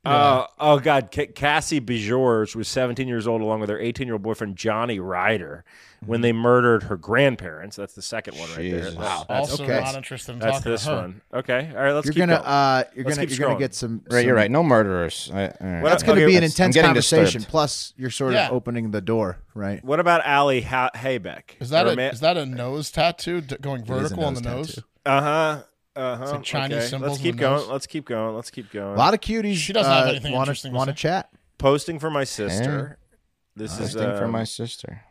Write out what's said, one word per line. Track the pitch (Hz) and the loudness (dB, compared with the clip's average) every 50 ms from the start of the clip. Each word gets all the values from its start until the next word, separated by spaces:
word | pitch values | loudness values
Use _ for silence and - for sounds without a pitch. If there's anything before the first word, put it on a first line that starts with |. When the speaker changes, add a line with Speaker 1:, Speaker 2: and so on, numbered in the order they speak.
| _ | _
Speaker 1:
Uh, | 131 | 2
Speaker 2:
Yeah. | 143 147 143 143 131 127 123 - _ - | 4 6 6 6 6 4 0 -4 _ 0
Speaker 1:
oh, | 147 151 147 139 | 6 6 6 6
God. | 123 156 147 135 120 - | 6 4 4 2 2 -2
Ca-, | - 143 147 117 - | -4 -4 -4 -4 -4
Cassie | - 139 147 147 156 151 - 165 147 | -2 0 2 2 2 0 0 -2 -2
Bejors | 117 110 123 113 104 104 123 131 131 123 117 110 107 104 - | -2 -2 -4 -4 -2 0 0 2 4 4 4 2 0 -2 -4
was | 113 110 | -8 -8
seventeen | - - 135 127 123 120 127 131 | -4 -2 -2 -2 -2 -2 -4 -4
years | 127 120 117 104 | -4 -4 -4 -2
old | 117 117 110 | 0 0 0
along | 110 107 110 110 | 0 -2 -2 -2
with | 107 101 | -2 -4
her | 107 - | -4 -2
eighteen-year-old | 107 117 120 - 135 123 113 104 | -4 -4 -4 -4 -6 -6 -6 -4
boyfriend, | 98 110 110 - 113 104 98 | -4 -4 -4 -4 -6 -8 -8
Johnny | - - 110 104 110 117 123 113 95 | -4 -2 -2 0 0 -2 -2 -4 -6
Ryder, | 90 92 90 90 92 107 110 101 87 73 71 82 - _ - - - - _ _ - | -4 -4 -4 0 0 0 0 0 -4 -8 -14 -16 -18 _ -20 -20 -20 -20 _ _ -6
when | 107 117 117 | -4 -2 2
they | 120 120 | 2 2
murdered | 113 113 117 120 123 123 120 120 117 107 - | 2 2 4 4 4 6 6 4 4 2 2
her | - 104 | -4 -8
grandparents. | 85 78 95 110 123 143 139 117 - - 87 78 78 87 104 - | -8 -4 0 2 4 4 4 2 -2 -10 -14 -12 -14 -16 -16 -12
That's | - 101 - _ | -14 -14 -14 _
the | 101 - | -14 -12
second | - 117 110 - 104 - | -8 -8 -8 -8 -10 -14
one | 76 82 82 | -12 -12 -12
right | 82 78 85 90 | -8 -8 -6 -4
there. | 90 87 | -4 -4
Speaker 3:
Jesus. | 82 85 85 | -6 -6 -8
Speaker 1:
That's, | |
Speaker 2:
Wow. | - 104 101 92 85 87 | -6 -6 -4 -4 -6 -6
Speaker 1:
that's, | - - 131 139 - | -4 -4 -2 -2 -2
Speaker 2:
Also | 135 143 139 | -4 -6 -4
Speaker 4:
Okay. | 131 - - | -2 -2 -2
Speaker 2:
not | - 135 135 | -2 -4 -6
interested | 135 127 - 135 120 - - 120 | -8 -10 -12 -14 -14 -12 -14 -10
in | 120 | -2
Speaker 1:
that's | 110 113 135 135 | 0 0 0 0
Speaker 2:
talking | 113 117 117 | 0 -2 -2
Speaker 1:
this | 110 107 | -2 -2
Speaker 2:
to | 151 | -2
her. | 151 | -2
Speaker 1:
one. | 95 90 90 92 - _ _ - | -2 -4 -8 -12 -16 _ _ -8
Okay. | 123 131 - 123 127 147 160 135 | -6 -2 0 -2 -2 -2 -4 -4
All | 101 135 | 0 2
right, | 139 143 | 2 2
let's | 151 147 | 2 -2
Speaker 4:
You're | 139 151 | 0 2
Speaker 1:
keep | 170 | 2
Speaker 4:
gonna, | 180 170 165 | 4 4 2
Speaker 1:
going. | 156 - | 2 2
Speaker 4:
uh, | 135 139 139 139 135 131 131 127 - _ | 2 2 4 4 4 4 2 0 -2 _
you're | 127 127 | -6 -4
Speaker 1:
Let's | 139 151 | -2 -2
Speaker 4:
gonna, | 143 139 | -2 -2
Speaker 1:
keep | 131 135 127 | -4 -2 0
Speaker 4:
you're | 143 | 0
gonna | 131 113 | 0 0
Speaker 1:
scrolling. | 98 | 0
Speaker 4:
get | 139 123 - | -2 -4 -4
some, | - 127 113 113 110 - - | -6 -6 -6 -6 -8 -4 2
Speaker 3:
Right, | 120 123 120 | 2 4 6
you're | 123 127 | 6 6
Speaker 4:
some | 110 | 6
Speaker 3:
right. | 107 101 | 4 4
No | 127 151 | 4 4
murderers. | 170 151 123 110 107 98 92 87 85 78 - - - - 78 | 6 6 6 6 6 4 2 0 0 -2 -4 -6 -10 -6 -4
I, | 98 98 | -2 -2
all | - - - | -4 -4 -8
right. | - 95 90 82 | -6 -6 -4 0
Speaker 1:
What | 80 156 | 4 4
Speaker 4:
That's | 180 170 - | 4 4 6
Speaker 1:
a-, | |
Speaker 4:
gonna | - 220 202 | 6 6 8
Speaker 1:
okay. | 156 | 8
Speaker 4:
be | 170 190 | 8 8
an | 175 165 | 6 4
Speaker 3:
I'm | 156 | 2
Speaker 4:
intense | - - 185 180 127 | 2 2 2 6 6
Speaker 3:
getting | 156 165 165 | 6 6 6
Speaker 4:
conversation. | - 120 - - 165 160 - 92 - 113 | 6 4 4 4 6 6 6 4 2 -2
Speaker 3:
disturbed. | 104 - | -6 -2
Speaker 4:
Plus, | - 160 147 139 - - - - _ | 0 0 0 0 -2 -8 -10 -12 _
you're | - 131 127 | -8 -8 -6
sort | - - 139 131 123 | -4 -2 -2 2 2
of | |
Speaker 2:
Yeah. | 208 180 123 | 2 2 2
Speaker 4:
opening | 123 127 - 123 120 117 113 110 | -2 -2 -2 -4 -4 -4 -4 -2
the | 104 104 | -4 -4
door, | 95 110 113 113 107 92 90 - - _ _ | -2 0 0 0 0 -2 -4 -8 -16 _ _
right? | 107 101 98 101 - - | -8 -6 -6 -6 -6 -4
Speaker 1:
What | 131 147 160 | -2 0 2
about | 175 175 170 165 - | 4 4 4 4 4
Allie | 139 143 143 143 143 131 123 | 4 4 4 4 4 2 0
Ha-, | 107 - 127 131 127 127 - | -2 -2 0 0 0 0 -2
Haybeck? | 113 120 135 131 117 87 90 69 76 _ - - _ | -4 -4 -4 -4 -4 -6 -10 -14 -14 _ -20 -16 _
Speaker 2:
Is | - 120 | -8 0
that | 147 165 - | 2 2 4
Speaker 1:
Or | 190 160 | 4 2
Speaker 2:
a, | |
Speaker 1:
ma- | 127 127 135 | 0 -2 -4
Speaker 2:
is | - 113 | -4 0
that | 151 160 180 | 0 0 0
a | 175 147 | 0 -4
nose | 131 127 123 123 127 135 151 147 - | -6 -6 -8 -6 -6 -6 -6 -8 -6
tattoo | - 165 165 175 170 - - 170 175 175 | -2 0 0 0 0 -2 -6 -6 -6 -6
d-, | 156 131 139 - | -6 -8 -12 -8
going | 139 139 139 123 | -6 -8 -8 -8
Speaker 4:
It | 113 | -6
is | 110 | -4
a | 123 131 139 | -4 -4 -2
Speaker 2:
vertical | - - 180 160 | -4 -2 -2 -2
on | 143 131 | -2 -2
Speaker 4:
nose | 123 117 | -4 -6
Speaker 2:
the | 120 | -6
nose? | 120 127 156 160 - | -6 -6 -8 -8 -10
Speaker 4:
tattoo. | - - _ _ _ _ | -14 -18 _ _ _ _
Speaker 1:
Uh-huh. | 139 135 139 139 147 151 160 160 156 151 139 113 _ _ _ _ _ _ | 2 2 2 2 2 0 2 0 0 -2 -4 -12 _ _ _ _ _ _
Uh-huh. | 139 131 127 123 117 131 | -6 -6 -6 -6 -6 -6
Speaker 2:
It's | 139 147 | -8 -8
like | 143 139 | -8 -8
Chinese | - - 143 135 139 147 | -6 -6 -4 -4 -4 -4
Speaker 1:
Okay. | - 117 | -4 -4
Speaker 2:
symbols | 123 139 135 131 143 | -4 -6 -4 -4 -4
Speaker 1:
Let's | 143 135 | -4 -2
Speaker 2:
on | 139 | -4
Speaker 1:
keep | 170 165 | -4 -2
Speaker 2:
the | 120 | 0
Speaker 1:
going. | 147 131 135 | 0 2 2
Speaker 2:
nose. | 147 135 104 | 0 -2 -4
Speaker 1:
Let's | 131 135 - | -6 -8 -8
keep | - - 156 131 | -8 -10 -10 -8
going. | - 120 110 110 113 110 | -6 -4 -4 -4 -4 -6
Let's | 110 117 - | -8 -10 -12
keep | - 131 113 - | -16 -16 -16 -12
going. | - 104 101 98 101 | -10 -10 -8 -4 0
Speaker 4:
A | |
lot | 110 127 175 214 | 2 4 4 2
of | 208 | 0
cuties, | - - 220 226 214 208 202 | -2 -4 -4 -2 -2 -2 -2
Speaker 2:
She | 170 151 - | -2 -4 -2
doesn't | 196 - - 135 | 0 0 2 4
have | 135 131 131 | 4 4 4
Speaker 4:
uh, | 131 | 2
Speaker 2:
anything | 139 135 110 147 131 | 0 -2 -4 -4 -2
Speaker 4:
wanna, | 127 | -2
Speaker 2:
interesting | 135 139 139 - - 135 123 | -2 -2 -4 -6 -8 -6 -4
to | |
Speaker 4:
wanna | 123 131 139 | -4 -2 -4
Speaker 2:
say. | 143 | -4
Speaker 4:
chat. | - - 151 175 190 - _ _ _ _ _ _ | -4 -2 -2 -2 -2 -6 _ _ _ _ _ _
Speaker 1:
Posting | _ 135 135 143 147 - - 165 151 | _ 2 2 2 2 0 -6 -8 -6
for | 143 160 | -6 -4
my | 151 143 135 | -2 -2 -4
sister. | - - - 104 98 87 101 123 135 147 139 139 147 - _ | -4 -4 -6 -4 -2 -2 -2 -2 -2 -2 -4 -6 -8 -12 _
Speaker 3:
Hey. | _ _ _ _ _ _ _ _ _ _ _ | _ _ _ _ _ _ _ _ _ _ _
Speaker 1:
This | 104 107 107 85 107 | -12 -12 -10 -8 -6
is, | - 107 107 | -6 -6 -4
Speaker 3:
Posting | 110 107 101 101 | -4 -4 -2 -2
for | 101 101 | -2 -4
Speaker 1:
um, | 117 | -2
Speaker 3:
my | 113 113 110 | -2 -4 -4
sister. | 110 - - 117 117 - - - - - - _ _ | -6 -8 -10 -10 -10 -10 -14 -16 -16 -16 -18 _ _